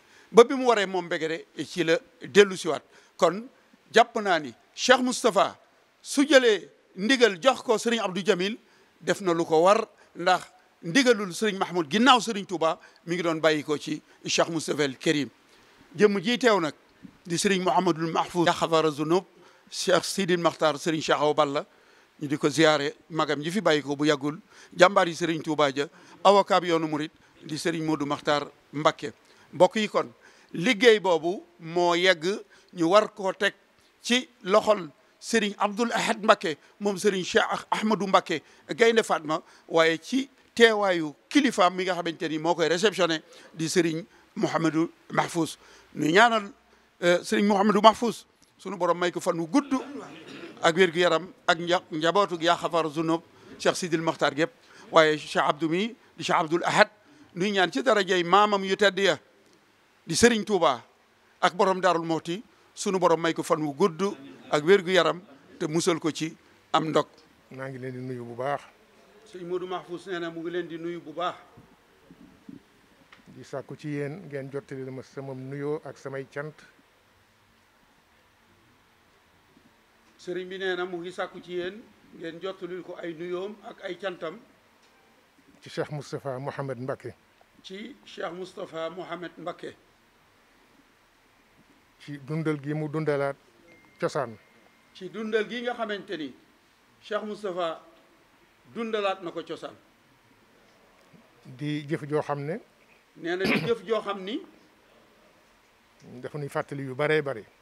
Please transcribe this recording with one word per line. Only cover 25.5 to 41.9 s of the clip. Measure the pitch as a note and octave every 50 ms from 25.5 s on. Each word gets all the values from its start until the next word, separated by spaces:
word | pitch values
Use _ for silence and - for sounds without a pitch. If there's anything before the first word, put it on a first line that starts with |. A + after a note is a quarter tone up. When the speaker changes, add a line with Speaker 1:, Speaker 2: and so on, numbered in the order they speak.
| D3+ C#3+ D3+ C#3 C3
Speaker 1:
ja, | C#3 C#3 - _ - - - - - -
avocat | F#3 G3+ G3+ F#3 - G3 F3+
bi | F3+ F3
yoonu | E3 E3 D#3+ D#3
murit | D3+ D3 D#3 E3 _ _ _ _ _ _ -
di | D#3 D#3 C#3
Serigne | - F3 E3 E3 D#3+
Modou | D#3 D#3 D3+ C#3+
Makhtar | C#3+ D3 C#3+ - E3 D3 C#3+ C#3+ - - _ _ _ -
Mbacké. | C#3+ D#3 D#3+ D3 - D#3 B2+ - _ _ _ _ _ - _ -
Mbokk | C#3 F3+ F3+ -
yi, | A3 G#3+ G3
kon | - F3+ C#3+ A#2+ - _ _ - _ _ _ _ -
liggéey | D#3+ E3+ B3 B3 F#3+ - A3+ A3 G#3
boobu | F3 F#3+ E3+ D#3+ D3 F3 G3 D4 - _ _ _
moo | E3+ D#3+ E3+ F3 F3 F3 E3+
yegg, | E3+ F3+ F#3+ F#3 D#3+ D3+ F#3 G#3 - - _ _ - _ _ -
ñu | F3+ D#3+ E3
war | F#3+ G#3+ G#3+ - -
koo | - F#3+ F#3+ F3+
teg | - G#3 G3+ - _ _ _ _ _ _ _ _ _ -
ci | - A#3 B3+ B3 - _ _ -
loxol | F3+ G3 G#3+ G#3+ G#3+ G#3 G3+ E3+ D3 - _ _ _ _ _
Serigne | - - - A3+ A3 G3+ G#3 -
Abdoul | - G#3 G#3 G3 A#3+ A#3 A3+
Ahad | A3 E3+ F#3 A3+ A3 F#3+
Mbacké, | A3 G#3 - - E3+ D3 - _ - _ -
moom | G3+ G3+ G3+ F3
Serigne | D#3 G#3 F#3+ F#3+ E3+
Cheikh | - - G#3+ F#3 - G3+ E3+ - -
Ahmadou | F3 F3+ G#3+ G#3+ A3 F3 G3+ F#3+
Mbacké | F#3 F#3 - - E3 C#3+ - _ - _ _ -
Gaynde | E3+ C#3 A#3 A3+ A#3 A3 G3+
Fatma, | - F#3 D#3+ D#3 D3 D#3 E3+ - _ - - _ -
waaye | - E3 D#3+ E3 E3 D#3 -
ci | - B3 C4+ C4+ - _ _ _ _ -
teewaayu | - A#3 A3+ A3 G#3 G#3 G3 F#3 E3+ D#3 D3+ C#3 _ _ -
kilifaam | - C#4+ C#4+ B3 - - F#3 F3 F#3
mi | F#3 F#3
nga | F#3